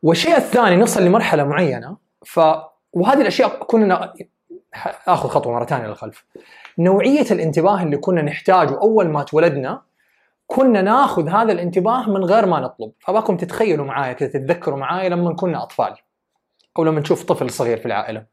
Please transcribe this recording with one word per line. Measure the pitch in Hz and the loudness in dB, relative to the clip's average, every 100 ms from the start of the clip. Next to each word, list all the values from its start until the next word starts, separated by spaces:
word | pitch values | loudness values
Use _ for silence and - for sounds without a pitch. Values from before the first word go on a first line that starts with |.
والشيء | 160 170 311 330 | 2 2 4 2
الثاني | - 240 226 175 | 2 2 4 4
نصل | - - | 2 2
لمرحلة | 180 185 - 156 | 2 2 2 0
معينة، | 143 147 175 120 120 196 _ _ - | 0 0 0 -2 -10 -18 _ _ -8
ف-، | - 160 156 - _ _ | 2 2 2 -4 _ _
وهذه | 175 196 277 | -2 2 2
الأشياء | 220 175 220 - | 2 2 0 0
كنا | - 226 208 175 175 - - _ _ 359 _ - - - - | -2 2 2 2 -2 -14 -20 _ _ -20 _ -12 -10 -8 0
آخذ | 175 131 | 0 2
خطوة | 147 127 | -2 -2
مرة | 120 120 | -4 -4
ثانية | 139 110 | -4 -6
للخلف. | 107 113 - _ - _ - - - | -12 -14 -18 _ -20 _ -20 -18 -2
نوعية | 170 196 208 285 269 | 2 2 2 2 2
الانتباه | 190 160 156 175 202 | 0 0 0 2 2
اللي | 175 143 | 0 -2
كنا | 143 180 | 0 0
نحتاجه | 147 143 - 180 151 - | -2 -4 2 4 2 2
أول | 208 220 175 | 2 2 2
ما | 151 | -2
تولدنا | 139 151 170 139 131 240 _ _ _ _ _ _ _ | 0 2 2 0 -6 -10 _ _ _ _ _ _ _
كنا | - 262 214 | 0 2 4
ناخذ | 190 240 269 - 156 | 2 2 2 0 0
هذا | 196 226 | 0 2
الانتباه | 180 175 175 175 254 220 | 0 0 -2 0 -2 -2
من | 196 | -2
غير | 180 214 202 | 2 2 2
ما | 160 | 0
نطلب. | 127 - 110 _ | -2 -10 -14 _
فباكم | - 202 220 185 | -2 -2 0 -4
تتخيلوا | 175 - 220 151 139 | -4 -2 0 0 -2
معايا | 127 135 | -4 -4
كده، | 127 139 | -4 -4
تتذكروا | 143 131 - - 139 | -4 -2 -2 -2 -6
معايا | 135 175 190 | -4 -4 -2
لما | 175 175 | -2 -2
كنا | 170 185 147 | -2 -4 -4
أطفال | 110 - 107 104 _ _ _ _ _ _ _ - | -8 -4 -4 -4 _ _ _ _ _ _ _ -2
أو | |
لما | 160 156 | 0 0
نشوف | 147 165 | 0 -2
طفل | - 156 131 | 0 -2 -2
صغير | - 120 113 | -4 -2 -2
في | 120 | -4
العائلة. | 104 107 110 107 | -4 -6 -10 -14